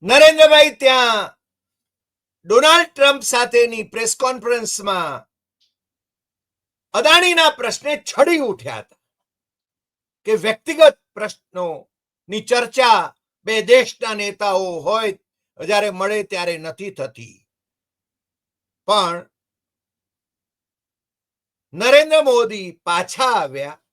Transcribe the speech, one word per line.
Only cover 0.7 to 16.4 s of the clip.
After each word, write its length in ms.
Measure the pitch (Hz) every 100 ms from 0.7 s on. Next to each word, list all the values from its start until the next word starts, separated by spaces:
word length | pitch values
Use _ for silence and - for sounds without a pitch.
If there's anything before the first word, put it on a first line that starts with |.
ત્યાં 600 | 208 269 262 240 220 190 _ _ _ _ _ _ _ _ _ _ _ 170
ડોનાલ્ડ 420 | 220 302 339 330
ટ્રમ્પ 340 | - 277 277
સાથેની 640 | - 247 240 240 233 226
પ્રેસ 320 | 214 226 226 -
કોન્ફરન્સમાં 1080 | 262 254 220 240 220 - 202 185 160 131 _ _ _ _ _ _ _ _ _ _ _ _ _ _ _ _ _
અદાણીના 560 | - 294 330 359 339 320
પ્રશ્ને 440 | - 240 226 277 294
છડી 420 | - - 294 330
ઉઠ્યા 400 | 262 - 131 113
હતા 240 | - _ _ _ _ _ _ _ _ _ _ _ _ _ -
કે 60 | 220
વ્યક્તિગત 600 | 214 220 - 302 311 285 _
પ્રશ્નોની 1300 | - 208 - _ 180 180 156 _ _ _ _ _ 208
ચર્ચા 760 | 214 240 233 262 247 214 151 _ _ _ -
બે 140 | 220
દેશના 520 | 190 247 233 - 233
નેતાઓ 680 | 214 208 196 208 185 190 170
હોય 320 | 151 208 220 196 _ _ _ _
જ્યારે 300 | 160 208 208
મળે 320 | 185 196 214
ત્યારે 340 | 196 185